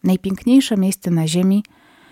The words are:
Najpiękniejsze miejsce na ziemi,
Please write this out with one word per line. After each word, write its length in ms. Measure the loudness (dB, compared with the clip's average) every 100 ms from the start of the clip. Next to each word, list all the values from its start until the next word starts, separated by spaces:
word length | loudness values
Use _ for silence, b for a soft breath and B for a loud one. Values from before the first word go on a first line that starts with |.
Najpiękniejsze 720 | -2 -2 -4 -6 2 2 2 -2
miejsce 340 | -2 -2 -2
na 180 | -2 -2
ziemi, 360 | 0 0 0 -4 b b b b